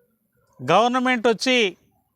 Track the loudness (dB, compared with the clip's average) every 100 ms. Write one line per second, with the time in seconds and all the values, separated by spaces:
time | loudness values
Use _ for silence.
0 | _ _ _ _ _ -10 0 2 2 0
1 | -2 0 0 -2 0 0 0 -6 _ _
2 | _